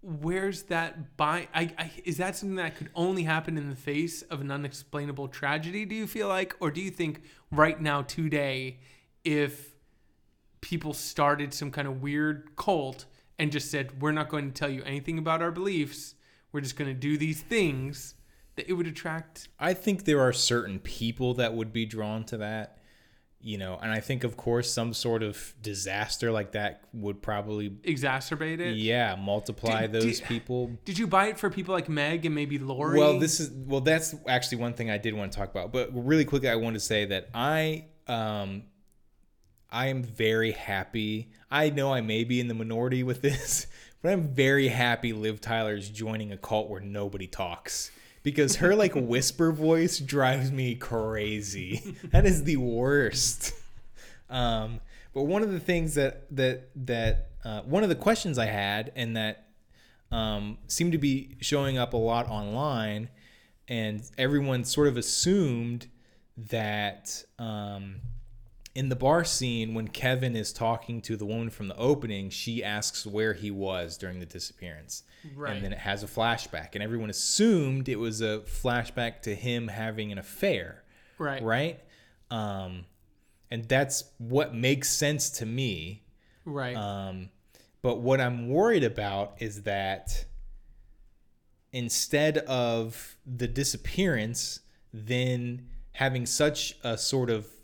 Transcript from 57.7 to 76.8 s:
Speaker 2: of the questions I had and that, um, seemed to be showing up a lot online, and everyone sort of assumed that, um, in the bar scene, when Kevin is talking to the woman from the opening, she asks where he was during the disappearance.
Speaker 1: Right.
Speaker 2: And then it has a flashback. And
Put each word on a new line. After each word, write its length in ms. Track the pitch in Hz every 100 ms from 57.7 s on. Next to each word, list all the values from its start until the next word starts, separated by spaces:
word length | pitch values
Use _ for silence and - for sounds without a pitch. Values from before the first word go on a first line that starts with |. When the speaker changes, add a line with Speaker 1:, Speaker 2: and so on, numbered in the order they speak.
| 165
Speaker 2:
of 60 | 208
the 60 | 165
questions 420 | - 226 185 131
I 80 | 110
had 460 | 104 101 104 113
and 220 | - 117 113
that, 320 | 107 107 - - _ - - _ _
um, 460 | 117 110 104 104 110 -
seemed 240 | - 170
to 60 | 160
be 380 | 143 135 135 -
showing 380 | - 147 139 131
up 140 | 120
a 40 | 120
lot 300 | 113 117 117
online, 800 | 107 104 113 151 127 110 104 117 - - - _ _ -
and 360 | 120 110 104 117 -
everyone 480 | 131 143 139 127
sort 220 | 120 - 147
of 80 | 123
assumed 920 | - - 175 196 160 120 117 120 - - _ - _ -
that, 880 | 110 117 107 104 104 98 - - - -
um, 560 | 117 107 104 101 98 95 - - - - - - -
in 140 | - 131
the 80 | 127
bar 260 | 127 165
scene, 480 | 165 - 127 117 113
when 140 | 113 107
Kevin 480 | - 131 127 131
is 180 | 113 104
talking 480 | - 113 113 - 117
to 140 | - 113
the 80 |
woman 240 | 104 113 117
from 200 | - 101
the 80 | 95
opening, 520 | 120 143 120 101 98
she 360 | - - 117
asks 420 | 101 104 107 - 107
where 260 | 104 110
he 160 | 92 104
was 440 | 98 98 92 87 -
during 220 | 95 90
the 80 | 85
disappearance. 800 | 90 - - 90 78 76 - - - 156 139
Speaker 1:
Right. 180 | 143
Speaker 2:
And 100 | 101
then 80 | 98
it 60 | 101
has 240 | 104 98
a 60 | 101
flashback. 600 | - 113 113 - 80 78
And 80 | -